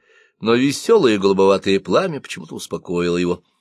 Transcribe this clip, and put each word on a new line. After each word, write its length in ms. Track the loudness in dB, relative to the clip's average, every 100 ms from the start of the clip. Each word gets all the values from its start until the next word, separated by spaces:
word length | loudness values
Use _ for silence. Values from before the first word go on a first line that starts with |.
| _ _ _ -8
но 140 | 0
весёлое 640 | 0 0 -2 2 4 4 2
голубоватое 600 | 2 4 4 2 0 -2
пламя 400 | 0 -2 -2 -8
почему-то 340 | -12 -16 -14
успокоило 640 | -16 -12 -12 -6 -4 -2 -2
его. 260 | -2 -4 _ _